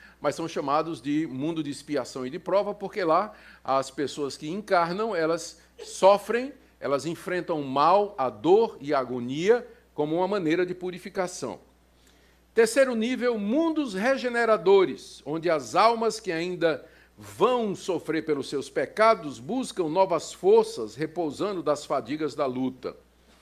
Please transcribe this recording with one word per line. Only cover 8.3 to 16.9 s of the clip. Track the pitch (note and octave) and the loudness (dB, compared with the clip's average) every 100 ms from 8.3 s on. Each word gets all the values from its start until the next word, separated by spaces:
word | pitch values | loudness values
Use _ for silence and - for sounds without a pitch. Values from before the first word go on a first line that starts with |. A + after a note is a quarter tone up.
| G#2+ C#3 G3+ A3+ - | -2 4 6 4 -2
e | C#3 | -4
a | C#3+ | -2
agonia | B2 B2 A#2+ C#3 F#3 A#3+ A#3+ - _ | -2 -4 -6 0 2 2 0 -16 _
como | - D3+ E3 | -6 -2 0
uma | F#3 | 0
maneira | G#3 D#3 E3+ F3+ | 0 0 0 -2
de | F3+ | -4
purificação. | F3+ F3+ G3+ G3 F3+ - B2 E2+ - _ _ _ _ _ _ _ _ | -8 -10 -8 -6 -6 -6 -10 -10 -16 _ _ _ _ _ _ _ _
Terceiro | - A3+ C#4 C4 A#3 | 2 2 4 2 2
nível, | A3+ B3+ B3 A3+ | -2 0 -2 -2
mundos | G3+ C#4 E4 D#4 C4+ | 0 0 0 0 -4
regeneradores, | F#3 A#3 C4+ B3 A#3 A#3 G#3 E3+ G3 E3+ A2+ - - - | -2 0 0 0 0 2 4 6 6 6 0 -12 -16 -8
onde | D#3+ E3 | -4 0
as | D#3 A#2 | 0 0
almas | D3+ A3 A#3 A3+ G#3+ | 4 4 4 0 -2
que | F#3 | -4
ainda | D#3+ F3 F3 E3 C#3 - | -4 -4 0 0 0 -6